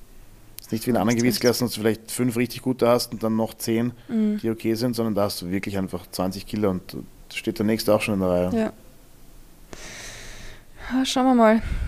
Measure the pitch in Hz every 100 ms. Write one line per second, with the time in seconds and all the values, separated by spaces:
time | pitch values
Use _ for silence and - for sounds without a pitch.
0 | - - - - - - - 113 123 113
1 | 107 117 120 107 120 117 120 110 110 107
2 | - - 127 113 120 - 127 120 117 120
3 | - 107 110 110 110 - - 113 120 117
4 | - 226 214 208 113 110 113 113 123 117
5 | 113 101 101 - 87 98 104 98 95 87
6 | - - 92 95 - 104 104 92 - -
7 | - - - - - - 107 110 - 107
8 | - 98 95 87 90 226 220 - - -
9 | - - - - - - - - - -
10 | - - - - - - - - - 254
11 | 262 262 262 247 220 220 - -